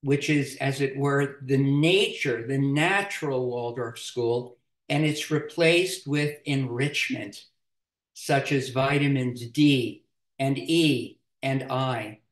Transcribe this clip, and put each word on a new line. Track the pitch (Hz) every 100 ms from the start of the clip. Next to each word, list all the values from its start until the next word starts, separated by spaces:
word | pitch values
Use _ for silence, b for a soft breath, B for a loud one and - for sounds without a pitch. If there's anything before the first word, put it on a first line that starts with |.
which | 139 139 -
is, | 151 131 -
as | 135 135
it | 139 139
were, | 139 139 139 -
the | 131 135
nature, | 139 143 160 190 226 - 147 113 113
the | 135
natural | 139 143 165 196 196 - 151 131 127
Waldorf | 120 120 120 120 123
school, | - - 117 120 123 - _ _ _
and | 147
it's | 151 147 -
replaced | 151 151 - 165 175 180 - -
with | 147 147 147 -
enrichment, | 139 127 120 143 - - 247 - - - _ _ _ _ _ _
such | - - 139 131
as | 139 123
vitamins | 123 135 143 143 135 127 120 117
D | 147 147 139 113 - _ _ _ _
and | 135 135
E | - 165 156 131 - - _ _
and | 135 135 131
I. | 131 131 123 107 107 _